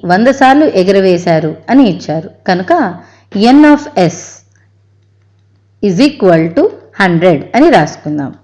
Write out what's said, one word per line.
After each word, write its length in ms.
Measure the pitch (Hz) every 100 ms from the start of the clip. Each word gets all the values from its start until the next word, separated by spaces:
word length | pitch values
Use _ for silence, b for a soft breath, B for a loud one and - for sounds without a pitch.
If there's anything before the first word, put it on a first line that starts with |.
| 180
వంద 200 | 180 240 269
సార్లు 260 | 262 269 302 202
ఎగురవేశారు 720 | 180 196 190 175 175 160 156 156 -
అని 160 | 247 254
ఇచ్చారు. 360 | 170 - 156 160 _ -
కనుక 240 | 180 185 339 226 175 B B B 202 226
N 80 | 277 302
of 100 | 294 - - 175
S 80 | - - - _ _ _ _ _ _ _ _ _ _ _ _ _ _ 208
is 100 | 180 277
equal 380 | - 190 165 165 175
to 60 | 392 - - -
హండ్రెడ్ 420 | 196 170 180 151 - 226
అని 120 | 320 233
రాసుకుందాం. 540 | 147 - - 151 139 -